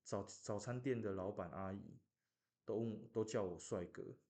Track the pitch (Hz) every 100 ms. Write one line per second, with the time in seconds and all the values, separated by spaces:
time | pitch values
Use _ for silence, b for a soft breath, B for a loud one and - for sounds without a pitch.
0 | - 101 98 - - 104 123 123 131 117
1 | 107 95 92 107 87 71 95 98 - -
2 | _ _ _ _ _ _ - 107 117 107
3 | - 113 110 117 95 82 - 101 90 -
4 | - -